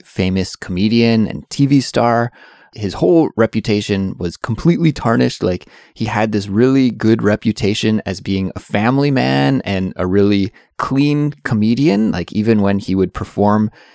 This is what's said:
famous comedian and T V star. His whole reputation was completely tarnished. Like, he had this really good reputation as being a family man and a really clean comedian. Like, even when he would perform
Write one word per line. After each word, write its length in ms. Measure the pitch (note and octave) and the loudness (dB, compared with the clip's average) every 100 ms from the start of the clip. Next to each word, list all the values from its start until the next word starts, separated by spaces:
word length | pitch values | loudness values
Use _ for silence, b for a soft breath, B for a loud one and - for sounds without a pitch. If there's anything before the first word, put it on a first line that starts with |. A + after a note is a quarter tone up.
famous 500 | - - F#2 F#2+ F2+ | -8 -4 0 0 -4
comedian 720 | - - F2+ G#2+ A#2 A#2 A2+ G#2+ | -8 -8 -2 0 2 2 2 0
and 220 | - - | -4 -12
T 160 | - | -2
V 160 | C#3 C#3 | 2 2
star. 500 | B2+ - A#2 A#2 A#2 B B B B | 0 0 0 0 -2 B B B B
His 180 | - G#2 | -8 -8
whole 380 | - F3 E3+ D3+ | -2 2 2 2
reputation 800 | - A2 A2 G#2 G#2 G2+ G2 F#2+ F#2 | 0 0 0 -2 -2 0 -2 -2 -4
was 180 | F2+ - | -8 -8
completely 560 | - A2+ D#3+ E3+ E3 | -8 0 0 2 0
tarnished. 500 | C#3+ A#2+ A#2+ B2 - | 0 0 2 0 0
Like, 260 | - F2+ - B B | -4 -4 -8 B B
he 100 | - | -8
had 280 | A2+ G#2+ A2 | -4 -2 0
this 160 | G#2+ G2 | -2 -2
really 420 | G2 B2+ C3+ C3 | 2 4 4 2
good 320 | G#2+ A2 A2+ | 2 2 2
reputation 800 | G#2 G#2 - - G2+ G#2+ A2 A2 | 2 0 -2 -2 -2 0 0 -2
as 160 | - F2 | -4 -8
being 320 | - F#2+ F#2+ | -4 -4 -4
a 60 | - | -8
family 500 | - G#2+ A2 C3+ C#3+ | -6 -2 0 0 0
man 520 | C3+ B2+ C#3 C#3 C3+ | 0 0 0 0 0
and 300 | - F#2+ F#2 - | -2 -4 -4 -4
a 100 | F#2 | -2
really 460 | G2 G2+ G2+ G2 b b _ | 2 2 2 -2 b b _
clean 560 | - C3+ D3 D3 D3 - | -4 0 2 0 -2 -4
comedian. 680 | - A2+ G#2+ A#2 D3 G3 A3 | -4 0 2 2 2 2 0
Like, 180 | - F2 | -2 -4
even 260 | - G#2+ A2 | -2 2 2
when 180 | G2 G2 | 2 0
he 160 | - | -2
would 200 | F#2+ F#2 | 0 0
perform 560 | - - - G#2 G#2+ G#2+ b b | -2 -10 0 2 2 0 b b